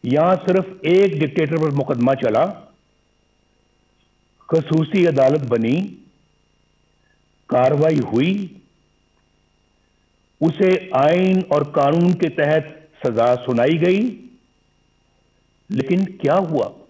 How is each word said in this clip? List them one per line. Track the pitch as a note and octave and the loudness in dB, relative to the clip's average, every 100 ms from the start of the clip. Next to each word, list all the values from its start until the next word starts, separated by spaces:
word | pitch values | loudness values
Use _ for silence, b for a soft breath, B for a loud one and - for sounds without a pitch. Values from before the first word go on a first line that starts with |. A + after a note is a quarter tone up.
यहां | A#2+ D3 E3+ F#3 | 0 0 2 0
सिर्फ | - F#3 - - | 0 -2 -2 -8
एक | D#3 F3+ G3 D#3 | 0 2 2 0
डिक्टेटर | D3 - D#3 D#3+ | -2 -2 -2 -2
पर | D#3 | -2
मुकदमा | C#3+ E3+ B2+ B2 | -2 -4 0 0
चला, | C3+ A#2+ A2 F3 G3+ - _ _ _ _ _ _ _ _ _ _ _ _ _ _ _ _ _ - | 0 0 0 -2 -4 -20 _ _ _ _ _ _ _ _ _ _ _ _ _ _ _ _ _ -4
खसूसी | E3 D#3 D#3+ D#3 G3 F3 | -2 0 -2 0 2 2
अदालत | C3+ C3 D3+ | 4 2 2
बनी, | B2+ A#2 A2+ D3+ G3+ - _ _ _ _ _ _ _ _ _ _ _ _ _ _ _ | -2 -2 0 -2 -4 -12 _ _ _ _ _ _ _ _ _ _ _ _ _ _ _
कार्रवाई | B2+ B2+ C#3+ D#3 D3 | 2 2 2 2 0
हुई, | A#2+ A2 D#3+ G3+ F#3+ - _ _ _ _ _ _ _ _ _ _ _ _ _ _ _ _ _ _ | 0 -2 0 -2 -8 -14 _ _ _ _ _ _ _ _ _ _ _ _ _ _ _ _ _ _
उसे | D#3+ - F#3 F#3 - C3 | -2 2 0 0 -2 0
आइन | C#3+ F3+ F#3 F#3 F3+ | 2 2 2 0 0
और | D3 | -2
कानून | D3 D#3 C#3 E3 F3 | 0 0 0 2 2
के | F3 E3+ | 0 -2
तहत | - D3 D#3 D3 - - _ C3 | -2 0 0 -2 -18 -20 _ -4
सजा | A2 A#2+ | 0 0
सुनाई | B2 - A#2+ B2+ E3 | 0 -2 0 0 2
गई, | F3 F#3+ A#3+ - - _ _ _ _ _ _ _ _ _ _ _ _ _ _ | 0 0 -2 -6 -20 _ _ _ _ _ _ _ _ _ _ _ _ _ _
लेकिन | G#3 C3+ F3+ | -6 -2 -2
क्या | F#3+ - C#3 | -2 -4 0
हुआ? | F3 F3+ D3+ F#2+ - | 0 0 -4 -4 -8